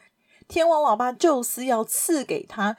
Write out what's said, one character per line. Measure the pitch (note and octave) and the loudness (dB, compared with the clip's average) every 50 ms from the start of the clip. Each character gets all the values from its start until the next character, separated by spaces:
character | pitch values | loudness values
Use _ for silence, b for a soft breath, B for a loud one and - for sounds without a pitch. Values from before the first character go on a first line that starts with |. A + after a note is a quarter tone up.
| b b b b b b b b b | b b b b b b b b b
天 | - - F4 D#4+ | -4 0 2 2
王 | E4+ D#4+ D4+ | 4 4 4
老 | D4 B3+ G#3+ | 2 2 2
爸 | G#3+ B3 B3+ | 2 0 -2
宙 | B3 - - E4 C#4+ B3 A#3+ | 0 2 2 2 4 2 -2
斯 | - - A#3+ B3+ | -4 -6 -6 -2
要 | C4 A#3+ A3 A3 | 0 0 0 0
赐 | A3+ - - - - E4 C#4+ B3 | -2 -4 -4 -2 0 0 -2 -2
给 | - D#3+ - - | -2 -6 -6 -8
她 | - - - G3 G#3 A3+ | -10 -6 -4 -4 -4 -4